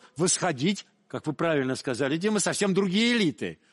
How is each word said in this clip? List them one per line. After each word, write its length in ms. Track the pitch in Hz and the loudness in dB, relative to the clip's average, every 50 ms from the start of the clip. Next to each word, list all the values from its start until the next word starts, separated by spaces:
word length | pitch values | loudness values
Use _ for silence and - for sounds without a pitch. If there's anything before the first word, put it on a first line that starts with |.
| - - - | -10 -12 -4
восходить, 720 | - 170 175 - - 170 180 156 120 139 196 208 - - _ _ _ _ - | -2 0 0 0 0 0 -2 0 0 0 0 0 -2 -6 _ _ _ _ -12
как 180 | - 123 - | -10 -8 -6
вы 60 | 151 | -6
правильно 420 | 139 - 170 170 160 143 131 131 131 | -4 0 0 2 2 2 2 0 -2
сказали, 420 | 127 - 143 123 113 143 131 147 | -4 -4 -4 -2 -2 0 -2 0
Дима, 220 | 165 180 214 214 202 | 0 0 0 0 0
совсем 340 | - 180 156 - 208 202 | 0 0 0 0 0 2
другие 440 | 185 185 208 190 175 214 233 240 240 | 2 2 0 0 2 2 2 2 2
элиты. 420 | 233 202 156 123 - 113 87 80 - _ _ | 2 2 0 -2 -2 -6 -8 -8 -10 _ _